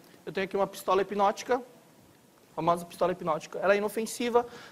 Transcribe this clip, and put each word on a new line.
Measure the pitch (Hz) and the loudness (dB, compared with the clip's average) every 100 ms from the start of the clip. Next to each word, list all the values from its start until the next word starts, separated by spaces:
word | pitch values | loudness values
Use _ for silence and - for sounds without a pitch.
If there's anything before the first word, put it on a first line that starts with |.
| - - - | -20 -16 -10
eu | |
tenho | 160 | -6
aqui | 190 196 | -4 0
uma | 196 | -2
pistola | - - 190 | -2 0 2
hipnótica, | 190 208 202 208 - 247 | 2 2 2 0 -2 -2
a | 240 - - - - - _ _ - - | -2 -20 -20 -20 -20 -20 _ _ -12 -2
famosa | 165 175 | 0 0
pistola | 175 - 175 | -2 0 0
hipnótica. | 180 175 151 - - | 0 -2 -4 -4 -2
Ela | 185 | 2
é | 208 | 4
inofensiva, | 208 208 220 - 240 240 233 - - | 2 -2 -4 -2 2 2 2 -10 -20